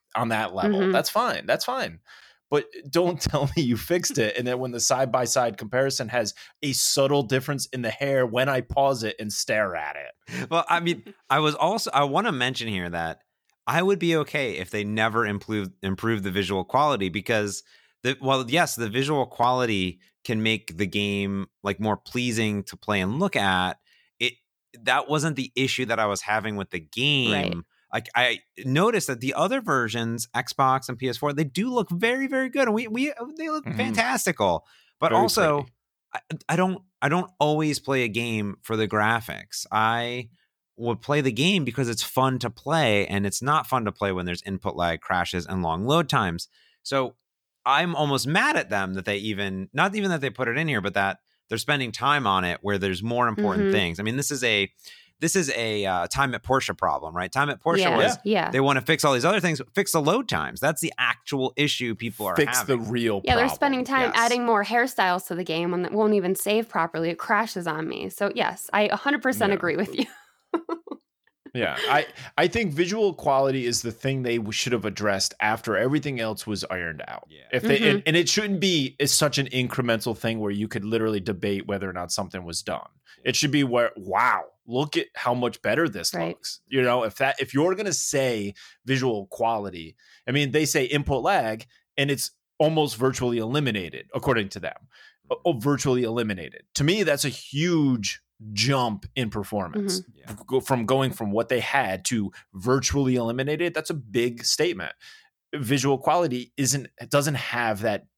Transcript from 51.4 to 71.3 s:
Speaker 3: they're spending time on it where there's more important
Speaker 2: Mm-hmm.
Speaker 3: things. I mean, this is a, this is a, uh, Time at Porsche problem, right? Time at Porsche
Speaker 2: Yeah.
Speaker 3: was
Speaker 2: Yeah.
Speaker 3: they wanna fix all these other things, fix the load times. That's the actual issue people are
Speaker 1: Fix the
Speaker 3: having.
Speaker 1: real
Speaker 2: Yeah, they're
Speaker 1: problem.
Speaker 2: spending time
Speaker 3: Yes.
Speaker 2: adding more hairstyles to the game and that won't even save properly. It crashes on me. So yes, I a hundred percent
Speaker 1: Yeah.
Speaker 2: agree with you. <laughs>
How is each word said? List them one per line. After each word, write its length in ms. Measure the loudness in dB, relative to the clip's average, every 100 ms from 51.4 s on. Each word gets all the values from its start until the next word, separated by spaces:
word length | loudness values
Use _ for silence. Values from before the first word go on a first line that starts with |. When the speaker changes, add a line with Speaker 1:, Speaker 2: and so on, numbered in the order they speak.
| _
Speaker 3:
they're 100 | -6
spending 340 | 0 -2 -2
time 340 | -2 2 2 4
on 160 | 2
it 160 | 2 0
where 160 | 0 0
there's 240 | 0 0
more 260 | -2 2 2
important 380 | 2 0 2 2
Speaker 2:
Mm-hmm. 60 |
Speaker 3:
things. 260 | 2 0 -2
I 40 |
mean, 140 | -2 -2
this 140 | -2
is 120 | 0
a, 260 | 2 2 2 _ -20 -20 -20 _
this 140 | 0 0
is 120 | 0 0
a, 300 | 0 0 0
uh, 220 | 0 0
Time 280 | 0 0 -2
at 80 |
Porsche 340 | 0 0 0 0
problem, 380 | 0 0 -4 -6
right? 160 | -2
Time 180 | 0 0
at 140 | -2
Porsche 140 | 0 2
Speaker 2:
Yeah. 160 | 2 4
Speaker 3:
was 200 | 2 0 0
Speaker 2:
Yeah. 260 | 0 2
Speaker 3:
they 80 | 2
wanna 220 | 2 2
fix 240 | 2 2 4
all 80 |
these 100 | 4 2
other 140 | 2
things, 220 | 0 -2 -2
fix 200 | -2 0
the 80 | 2
load 260 | 2 2 0
times. 320 | -2 -4 -2
That's 220 | -2 0
the 100 | -4 0
actual 560 | 0 0 -2 -2 0 0
issue 400 | 0 0 -4 -4
people 300 | -6 -4 0
are 80 | 2
Speaker 1:
Fix 280 | 2 2
the 100 | 0 0
Speaker 3:
having. 140 | 0
Speaker 1:
real 300 | 0 2 0
Speaker 2:
Yeah, 120 | 2 2
they're 100 | 2
Speaker 1:
problem. 100 | 2
Speaker 2:
spending 280 | 0 0 0
time 160 | 0 2
Speaker 3:
Yes. 40 | 2
Speaker 2:
adding 280 | 2 2 4
more 200 | 2 2
hairstyles 640 | 0 0 2 2 0 -2
to 80 | -6
the 100 | -2
game 280 | -2 0
and 120 | -2 -2
that 80 |
won't 220 | 2 4 4
even 200 | 2 0
save 320 | 0 0 0
properly. 420 | -2 -2 -2 -2
It 80 | -4
crashes 480 | 0 0 0 -4 -4
on 220 | -4 -4
me. 220 | -6 -8
So 220 | -4 -4 0
yes, 340 | -2 -2 -2
I 100 | 0 2
a 100 | 0
hundred 240 | 0 0
percent 280 | 0 0 2
Speaker 1:
Yeah. 40 | 2
Speaker 2:
agree 220 | 0 0
with 200 | -2 -4
you. 80 | -4 -8 -20 _ _
<laughs> 120 | -6 -6 -10 -10 -18 _ _ _